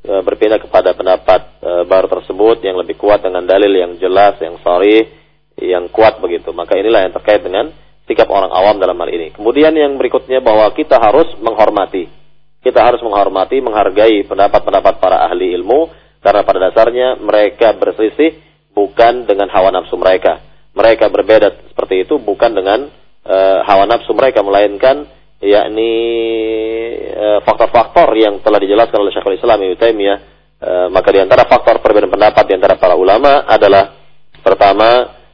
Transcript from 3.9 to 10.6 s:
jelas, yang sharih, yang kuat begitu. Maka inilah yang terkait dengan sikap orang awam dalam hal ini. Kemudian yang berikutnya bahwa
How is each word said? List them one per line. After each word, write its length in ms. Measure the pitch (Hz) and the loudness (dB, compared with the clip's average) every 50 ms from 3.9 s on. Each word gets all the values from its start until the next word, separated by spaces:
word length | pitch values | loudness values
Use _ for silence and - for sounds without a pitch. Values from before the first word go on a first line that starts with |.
| 87 85 | -6 -6
jelas, 380 | 92 92 92 98 101 101 98 - | -6 -2 2 2 2 2 2 -2
yang 160 | 85 82 85 85 | -8 -12 -12 -8
sharih, 480 | - 87 87 87 95 104 107 110 113 110 - _ _ _ _ _ _ _ _ - | -4 -2 0 0 2 2 2 2 2 0 -6 _ _ _ _ _ _ _ _ -10
yang 280 | - 87 90 90 87 87 | -6 -4 -4 -4 -4 -8
kuat 280 | - - 110 110 - - | -2 2 2 2 2 0
begitu. 320 | 92 90 87 82 78 82 | -8 -6 -6 -6 -8 -10
Maka 280 | 82 82 87 - 101 95 | -10 -10 -6 -4 -4 -2
inilah 260 | 98 107 117 107 95 | 0 0 0 0 0
yang 80 | 92 - | -2 -6
terkait 280 | - - - 104 104 - | -6 -2 0 0 0 0
dengan 260 | - 90 101 123 156 - - _ _ _ _ _ _ | -4 -6 -6 -6 -6 -10 -20 _ _ _ _ _ _
sikap 180 | 117 107 113 - - | 0 0 0 0 0
orang 160 | 98 98 90 | -2 -2 -2
awam 300 | - 87 95 104 107 101 | -2 0 2 2 2 0
dalam 160 | 92 92 87 | 0 -4 -2
hal 140 | 87 87 76 - | -4 -6 -6 -6
ini. 180 | 85 82 78 - | -8 -8 -10 -14
Kemudian 400 | - 107 110 123 139 151 156 160 | -6 -4 -2 0 2 2 2 2
yang 240 | 160 147 143 139 131 | 2 0 -2 -2 -2
berikutnya 400 | 127 123 - 131 - - 127 131 | -4 -2 -2 -4 -4 -2 -4 -2
bahwa 320 | 127 117 107 107 | 0 0 2 2